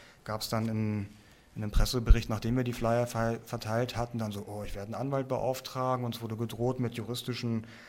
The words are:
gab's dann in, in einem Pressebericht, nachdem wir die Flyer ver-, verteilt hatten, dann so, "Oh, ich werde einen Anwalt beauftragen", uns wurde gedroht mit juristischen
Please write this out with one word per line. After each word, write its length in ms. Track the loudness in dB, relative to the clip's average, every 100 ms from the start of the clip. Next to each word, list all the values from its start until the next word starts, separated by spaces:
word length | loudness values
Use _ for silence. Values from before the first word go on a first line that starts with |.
| -20 -14
gab's 240 | -8 -6 -2
dann 220 | -2 0
in, 380 | 0 0 -2 -4 -10 -20 -20 -14 -8
in 80 |
einem 80 | 2
Pressebericht, 580 | 4 4 6 8 8 6
nachdem 260 | -2 0 2
wir 80 |
die 80 | 0
Flyer 360 | 0 2 4 2
ver-, 320 | 2 0 0
verteilt 540 | -4 -6 -2 0 0 -2
hatten, 220 | -4 -2
dann 120 | -4
so, 140 | -4 -8
"Oh, 160 | -8
ich 120 | -6 -6
werde 180 | -6
einen 80 | -4
Anwalt 260 | -2 -2 0
beauftragen", 800 | 0 0 -2 -4 -2 0 0 0
uns 160 | -4
wurde 160 | -4 -4
gedroht 420 | -4 0 0 2
mit 140 | -2 -2
juristischen 720 | -6 -6 -4 -4 -2 -2 -4 -12